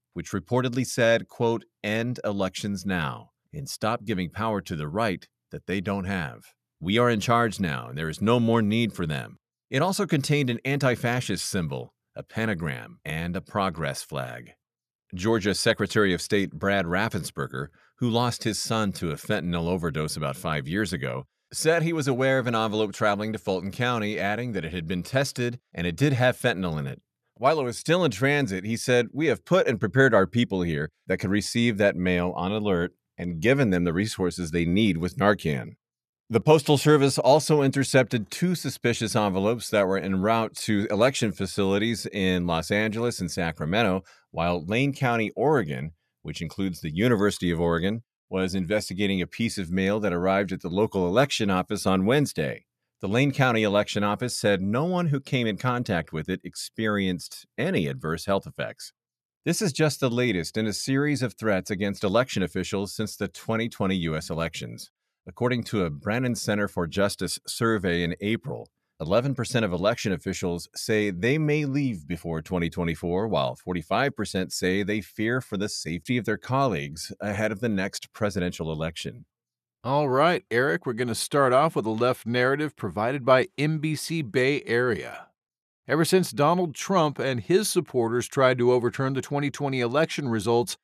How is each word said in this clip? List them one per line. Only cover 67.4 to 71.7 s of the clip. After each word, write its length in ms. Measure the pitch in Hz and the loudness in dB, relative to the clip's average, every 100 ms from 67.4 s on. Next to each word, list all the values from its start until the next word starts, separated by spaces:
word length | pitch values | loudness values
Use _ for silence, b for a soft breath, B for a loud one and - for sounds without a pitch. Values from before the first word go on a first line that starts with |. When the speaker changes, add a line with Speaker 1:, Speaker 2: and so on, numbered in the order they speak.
| - | -8
Speaker 1:
survey 560 | - 113 110 90 87 | -2 0 2 0 0
in 100 | 85 87 | 0 -2
April, 500 | 101 113 - 58 57 _ _ - | -2 -4 -4 -12 -12 _ _ -10
eleven 340 | 90 104 135 | 0 0 0
percent 300 | 127 113 120 | -4 -2 0
of 80 | 110 | 0
election 400 | 87 98 120 110 | 0 0 0 -2
officials 560 | 90 - 90 92 87 - - | -4 -4 -4 -4 -4 -8 -10
say 360 | - 110 104 | -2 0 0
they 260 | 87 113 151 | 0 0 2
may 260 | 151 151 | 2 0
leave 420 | 147 | 0